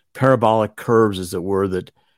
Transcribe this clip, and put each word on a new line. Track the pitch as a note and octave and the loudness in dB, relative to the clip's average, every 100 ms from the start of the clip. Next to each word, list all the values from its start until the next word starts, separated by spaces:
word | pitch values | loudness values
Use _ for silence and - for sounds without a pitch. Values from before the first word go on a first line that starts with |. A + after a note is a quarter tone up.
| _ | _
parabolic | - C3 B2+ A2 A2+ G#2+ - | -2 2 2 2 2 -2 -6
curves, | - A2+ A2 F#2 | 0 2 2 -2
as | F2+ | -8
it | F#2+ | -8
were, | F#2 F#2+ G2 | -4 -4 -2
that | F#2 - _ _ | -4 -10 _ _